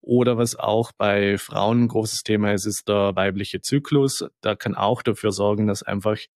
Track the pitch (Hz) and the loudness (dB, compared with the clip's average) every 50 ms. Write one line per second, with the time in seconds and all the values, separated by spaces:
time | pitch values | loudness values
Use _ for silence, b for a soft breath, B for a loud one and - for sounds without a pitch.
0 | - - 123 123 123 120 123 113 120 117 - - - 107 104 110 117 - - _ | -2 2 2 4 4 4 2 2 0 -2 -2 -4 -2 0 0 0 0 -2 -4 _
1 | 107 104 101 101 101 101 101 98 - - - - 98 107 117 120 120 117 - 113 | 0 2 4 4 4 2 2 0 -4 -6 -4 0 0 2 2 2 2 2 0 -2
2 | 110 110 - - - - 110 104 104 104 101 98 95 107 98 - - - 104 101 | -2 -2 -6 -8 -2 0 0 2 2 2 0 0 -2 -4 -6 -6 -2 0 2 2
3 | 101 101 95 92 95 98 92 101 101 - - 92 - - - 143 143 - - 143 | 2 2 0 0 -2 -2 -2 -4 -6 -6 -8 -8 -4 0 -2 -2 0 2 2 2
4 | 135 135 135 - - - _ _ - 107 104 - - 113 101 - 98 101 117 - | 2 2 0 -4 -8 -10 _ _ -4 -4 -4 -2 -4 -6 -4 0 0 0 0 0
5 | - - 104 - - 107 98 101 101 101 104 104 107 107 101 104 - - 104 101 | 0 -4 -4 0 -2 -2 0 0 0 0 2 2 2 0 0 -2 -4 -6 -6 -2
6 | 95 107 107 104 - - _ | -2 -2 -2 -2 -6 -16 _